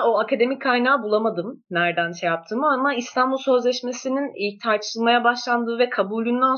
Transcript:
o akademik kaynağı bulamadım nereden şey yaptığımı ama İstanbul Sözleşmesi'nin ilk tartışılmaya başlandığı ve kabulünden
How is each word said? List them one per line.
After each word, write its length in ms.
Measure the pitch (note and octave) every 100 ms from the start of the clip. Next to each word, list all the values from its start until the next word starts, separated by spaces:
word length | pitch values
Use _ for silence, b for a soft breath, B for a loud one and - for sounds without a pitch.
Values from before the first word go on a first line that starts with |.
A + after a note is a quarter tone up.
| A#3
o 100 | G#3+
akademik 420 | A3 A3 A#3+ C4
kaynağı 420 | C4+ B3 B3+ C#4
bulamadım 600 | G#3+ G#3+ A3 E3+ G3 - -
nereden 420 | F3 F3 E3+ E3+
şey 160 | F3 F3
yaptığımı 460 | E3 - A3+ D4+
ama 220 | C4 C#4 B3
İstanbul 420 | A#3+ B3+ C4 C4
Sözleşmesi'nin 920 | C4+ B3 A#3+ B3 B3 B3 C4 C4+ C#4+ -
ilk 260 | G3+ G3+
tartışılmaya 640 | A3+ G#3+ G#3+ A3+ A3+ A#3+
başlandığı 560 | A#3 A#3+ B3+ A#3+ A#3 A#3
ve 100 | B3
kabulünden 680 | - F#3+ A3+ A3+ B3 C4